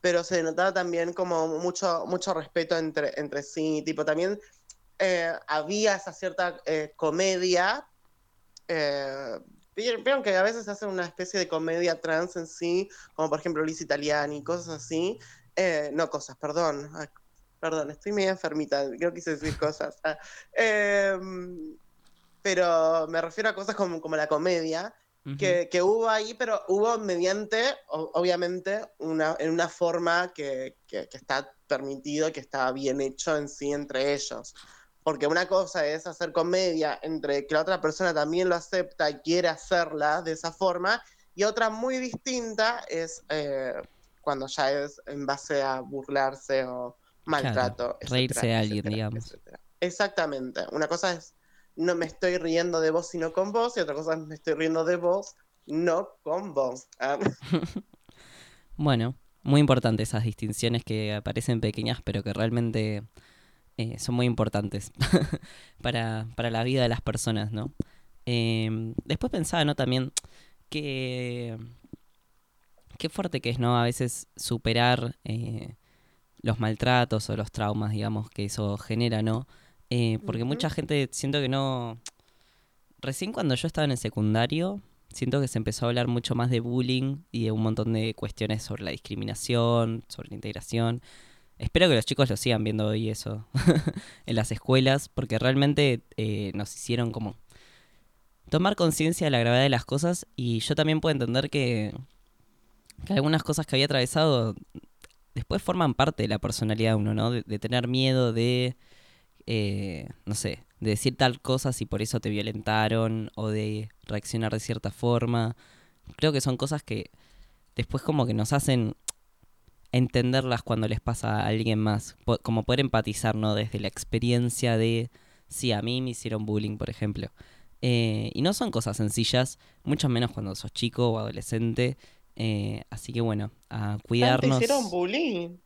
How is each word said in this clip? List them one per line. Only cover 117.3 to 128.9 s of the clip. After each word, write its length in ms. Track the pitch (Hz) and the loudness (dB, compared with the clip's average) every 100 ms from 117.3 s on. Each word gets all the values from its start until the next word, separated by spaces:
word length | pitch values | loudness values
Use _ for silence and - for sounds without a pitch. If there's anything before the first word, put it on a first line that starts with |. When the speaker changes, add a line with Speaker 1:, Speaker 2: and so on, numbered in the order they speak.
| - - _ _ - | -20 -20 _ _ -6
Speaker 2:
después 280 | - 135 | -4 -2
como 220 | - 151 123 | 0 2 2
que 80 | |
nos 200 | 110 107 | 2 2
hacen 420 | 139 139 123 110 - - - _ _ _ _ _ _ - | 2 4 2 2 -4 -12 -12 _ _ _ _ _ _ 0
entenderlas 680 | 123 127 123 120 131 131 117 | 2 4 2 2 2 2 -2
cuando 240 | - 113 107 | 0 0 0
les 120 | 110 | -2
pasa 420 | - 117 113 107 | -2 -2 -2 0
a 60 | 107 | 0
alguien 320 | 110 113 107 | 0 2 2
más, 360 | 107 107 - - - | 2 0 -2 -8 -2
po-, 120 | 113 | 0
como 240 | - 113 | 2 0
poder 160 | 107 127 | 2 2
empatizar, 560 | 135 113 107 104 110 107 | 4 2 0 -2 0 2
¿no? 200 | 107 104 | 2 0
Desde 240 | 107 101 | -2 -4
la 80 | - | -6
experiencia 920 | - - 113 120 120 120 - 123 113 | -8 -2 0 4 4 2 0 2 4
de, 320 | 113 117 120 - - _ _ | 4 2 -2 -10 -20 _ _
sí, 240 | - 127 | -4 0
a 100 | 104 | 0
mí 200 | 113 127 | 0 -2
me 100 | 127 | -4
hicieron 340 | 117 113 110 107 | -6 -4 -4 0
bullying, 320 | 107 104 104 | 0 -2 -4
por 120 | - | -6
ejemplo. 400 | - 107 101 - - - - - - | -2 -4 -2 -8 -12 -20 -20 -20 -2
Eh, 480 | 123 120 113 107 110 | 2 4 4 0 -2
y 80 | - | 0
no 120 | 156 | 0
son 180 | 202 233 | 2 0
cosas 260 | 110 107 | 0 -2